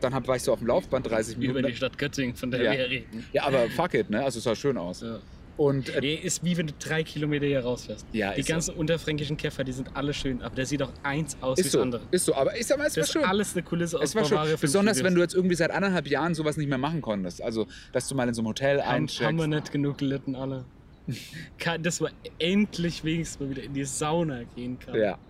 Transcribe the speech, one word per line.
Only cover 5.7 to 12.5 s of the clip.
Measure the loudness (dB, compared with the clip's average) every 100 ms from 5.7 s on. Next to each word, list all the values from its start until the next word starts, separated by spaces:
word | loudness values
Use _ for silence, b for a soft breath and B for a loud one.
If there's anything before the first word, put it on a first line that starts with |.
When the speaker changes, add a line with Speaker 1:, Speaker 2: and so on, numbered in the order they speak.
| 2 0
Speaker 1:
äh, | 0
Speaker 2:
Nee, | 0 0
ist | -2 -2
wie | 0 0
wenn | -2
du |
drei | -6 -2 -2
Kilometer | -2 -2 -2 0 2
hier | 2
rausfährst. | 0 -4 -6 -12 -6
Speaker 1:
Ja, | -2 0 0
Speaker 2:
Die |
Speaker 1:
ist | 0
so. |
Speaker 2:
ganzen | 0 -2
unterfränkischen | -2 0 0 0 -2 -2 -4
Käfer, | -4 -4
die | -4
sind | -4 -6 -4
alle | -4
schön, | -2 -2 -4
aber | -4
der | -4 -2
sieht | -2
doch | -4 -4
eins | -4 -2 -4 -2
aus | 0 2
Speaker 1:
Ist |
Speaker 2:
wie | 2
das |
Speaker 1:
so, | 2
Speaker 2:
andere. | 2 -2 0
Speaker 1:
ist | 0 2
so, |
aber | 2 2